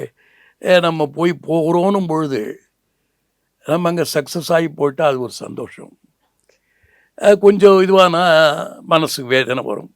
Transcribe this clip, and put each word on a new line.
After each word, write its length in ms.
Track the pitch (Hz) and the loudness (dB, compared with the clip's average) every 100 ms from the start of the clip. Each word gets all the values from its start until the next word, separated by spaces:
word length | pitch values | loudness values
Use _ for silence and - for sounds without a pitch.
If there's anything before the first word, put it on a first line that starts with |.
| - _ _ _ _ _ | -4 _ _ _ _ _
அஹ், 180 | - 180 | 0 2
நம்ம 280 | 170 160 147 | 0 -2 -4
போய் 260 | 147 175 143 | -4 -4 -4
போகிறோன்னும் 640 | 135 165 156 175 190 202 175 | -4 -2 0 0 0 -2 -2
பொழுது 340 | 156 147 123 107 - _ _ _ _ _ _ _ _ _ _ - | -4 -4 -6 -6 -12 _ _ _ _ _ _ _ _ _ _ -6
நம்ம 240 | 165 170 | -4 -2
அங்க 160 | 170 143 | -4 -4
சக்சஸ் 400 | 156 139 180 147 | -4 -6 -8 -2
ஆகி 140 | 165 160 | -2 -2
போயிட்டா 380 | 156 143 135 151 | -4 -4 -2 -2
அது 120 | 131 | -2
ஒரு 120 | 120 | -6
சந்தோஷம். 680 | - - - 117 - - _ _ _ _ _ _ _ _ _ _ _ _ - | -12 -14 -14 -16 -18 -20 _ _ _ _ _ _ _ _ _ _ _ _ -2
அஹ், 160 | 202 202 | 2 4
கொஞ்சம் 440 | 202 202 196 190 | 4 6 6 6
இதுவானா 420 | 190 190 180 165 180 160 156 160 - - | 4 4 4 2 2 4 2 0 -8 -12
மனசுக்கு 480 | - 165 156 - 120 | -2 -2 0 -6 -2
வேதனை 340 | 131 120 127 | 0 0 -4
வரும், 280 | 107 104 - | -6 -10 -12